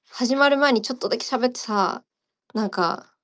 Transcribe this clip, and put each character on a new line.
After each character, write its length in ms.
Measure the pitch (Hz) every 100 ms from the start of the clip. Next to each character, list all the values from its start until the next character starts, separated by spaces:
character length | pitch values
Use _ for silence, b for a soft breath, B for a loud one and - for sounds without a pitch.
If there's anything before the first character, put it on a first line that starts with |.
| _
始 260 | - 247 269
ま 120 | 285
る 80 | 277
前 140 | 285
に 120 | 233
ち 80 | 220
ょ 40 | 254
っ 40 |
と 100 | 196
だ 80 | -
け 80 | -
喋 240 | 247 247
っ 20 |
て 80 | 247
さ、 440 | - 208 185 - _ _ _ _ _
な 140 | 214 208
ん 20 |
か 420 | 196 - - - _